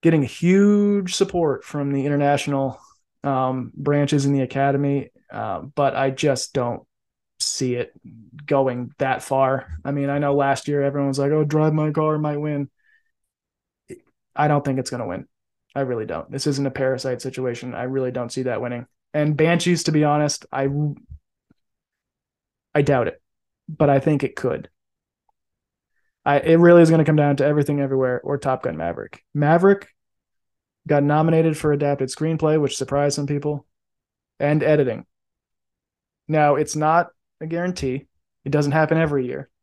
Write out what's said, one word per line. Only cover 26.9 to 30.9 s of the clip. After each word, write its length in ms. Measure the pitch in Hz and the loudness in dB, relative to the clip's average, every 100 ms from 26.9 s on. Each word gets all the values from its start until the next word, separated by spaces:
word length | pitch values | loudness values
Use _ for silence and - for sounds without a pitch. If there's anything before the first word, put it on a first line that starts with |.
gonna 140 | 165 | 6
come 120 | 156 156 | 4 4
down 200 | 143 139 | 2 2
to 80 | |
Everything 360 | 139 151 143 143 | 2 2 0 -2
Everywhere 400 | 139 135 131 123 | -2 0 0 -2
or 160 | - 143 | -4 -4
Top 240 | 139 131 | -2 -4
Gun 140 | 131 78 | -4 -4
Maverick. 480 | 82 87 - - _ | -6 -6 -10 -16 _
Maverick 540 | 143 147 170 190 196 - _ _ _ _ _ _ _ _ _ | -2 2 4 6 4 -2 _ _ _ _ _ _ _ _ _
got 160 | - | -2